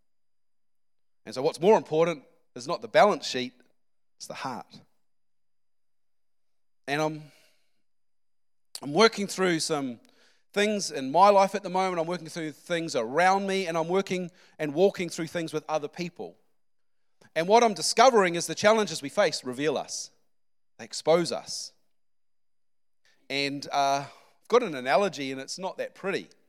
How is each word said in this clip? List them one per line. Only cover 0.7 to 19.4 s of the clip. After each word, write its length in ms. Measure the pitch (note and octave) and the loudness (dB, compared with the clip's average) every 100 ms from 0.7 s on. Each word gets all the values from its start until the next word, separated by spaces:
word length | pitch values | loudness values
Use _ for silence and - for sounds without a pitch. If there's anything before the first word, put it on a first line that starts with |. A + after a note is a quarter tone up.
| _ _ _ _ _ - | _ _ _ _ _ -12
And 80 | |
so 80 | B2 | -4
what's 200 | D3 C3+ | -4 2
more 160 | F#3 G3+ | 4 4
important 480 | - D#3 E3+ D3+ - _ _ B2+ | 4 2 2 0 -12 _ _ -14
is 120 | C3 | -8
not 140 | F3 | -8
the 80 | A2 | 2
balance 360 | D3 G3+ D3+ - | 6 6 4 -4
sheet, 280 | B2+ B2+ _ _ _ _ _ _ _ | -6 -6 _ _ _ _ _ _ _
it's 100 | - | -16
the 60 | |
heart. 480 | - C3+ G#2+ - - _ _ _ _ _ _ _ _ _ _ _ _ _ _ _ _ _ _ _ _ - | -10 -8 -10 -14 -20 _ _ _ _ _ _ _ _ _ _ _ _ _ _ _ _ _ _ _ _ -8
And 160 | C#3+ | -4
I'm, 300 | D#3 D#3 D3+ _ _ _ _ _ _ _ _ _ _ _ _ _ _ - | -2 -4 -16 _ _ _ _ _ _ _ _ _ _ _ _ _ _ -14
I'm 120 | C#3+ | -4
working 340 | E3 A3 G3+ G3 | 4 4 4 -8
through 340 | - F#3 E3 | -2 0 0
some 400 | - D3+ C3 A2+ _ _ _ _ _ | -2 -4 -6 -10 _ _ _ _ _
things 400 | G3+ G#3 G#3 - | -2 0 0 -6
in 180 | C3+ C3 | -8 -2
my 200 | D#3+ G3+ | 4 6
life 260 | G3 G3 G3+ | 6 4 0
at 80 | |
the 60 | F3+ | -6
moment, 320 | F#3 F#3+ F3 | -2 -2 -2
I'm 60 | E3 | -4
working 200 | F3+ D#3+ | -6 -8
through 240 | F3 D#3 | -10 -10
things 460 | - - E3+ E3 C3 | -12 -6 -4 -2 -4
around 500 | A2+ D3 F#3 G3 G3 | -2 4 4 4 0
me, 180 | F#3+ F3 | -2 -2
and 120 | E3 | -2
I'm 100 | E3 | 0
working 420 | F#3+ F#3+ F#3 E3+ _ _ - | -2 -2 -4 -6 _ _ -8
and 140 | D3+ | -4
walking 340 | D3 G3 F#3 E3+ | 2 2 2 -8
through 200 | - E3 | -8 -8
things 260 | F3 D#3+ | -6 -6
with 100 | D3+ D3 | -8 -4
other 180 | D#3 C#3+ | -6 -6
people. 480 | - F3 - F2 - _ _ _ _ _ _ _ _ _ D#3+ | -8 -10 -10 -16 -16 _ _ _ _ _ _ _ _ _ -4
And 120 | E3+ | 4
what 160 | A3+ | 4
I'm 120 | A#3 F#3+ | 4 0
discovering 580 | - - C4 A#3 F3+ | -2 6 6 6 2
is 140 | E3+ D#3+ | 0 -6
the 80 | D#3+ | 2
challenges 480 | G#3 A3 F#3+ D#3+ | 4 4 2 -4
we 40 | C#3+ | -6
face 360 | - F3+ - | 0 0 0